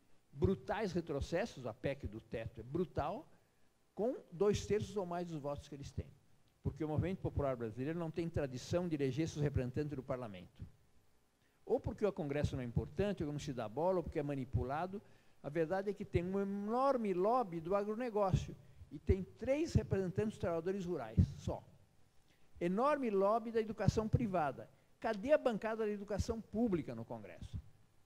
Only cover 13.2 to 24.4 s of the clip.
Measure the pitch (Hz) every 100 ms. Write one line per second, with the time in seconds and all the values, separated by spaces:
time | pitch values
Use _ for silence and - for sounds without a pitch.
13.2 | 147 147 - 123 107 120 175 185 156 160
14.2 | 143 139 123 - 123 147 185 202 - -
15.2 | - - 139 160 156 190 202 196 208 180
16.2 | 175 196 196 202 208 240 277 262 208 175
17.2 | 202 254 202 165 165 202 208 214 247 208
18.2 | 190 - - - - - - 147 - 190
19.2 | 185 - 233 294 320 220 - 196 185 208
20.2 | 214 - 190 165 170 202 175 160 110 113
21.2 | - - - 120 - - - - - -
22.2 | - _ - - 175 196 277 294 240 196
23.2 | 196 226 233 226 220 - 208 226 220 -
24.2 | 226 180